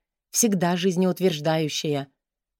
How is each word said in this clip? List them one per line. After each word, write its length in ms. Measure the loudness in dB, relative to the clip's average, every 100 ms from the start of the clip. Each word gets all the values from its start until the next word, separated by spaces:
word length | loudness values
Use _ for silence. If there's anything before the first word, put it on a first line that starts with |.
| _ _ _
всегда 440 | -2 0 2 0 2
жизнеутверждающая. 1300 | 0 2 0 2 0 0 0 0 -2 -4 -4 -4 -6 _ _ _ _ _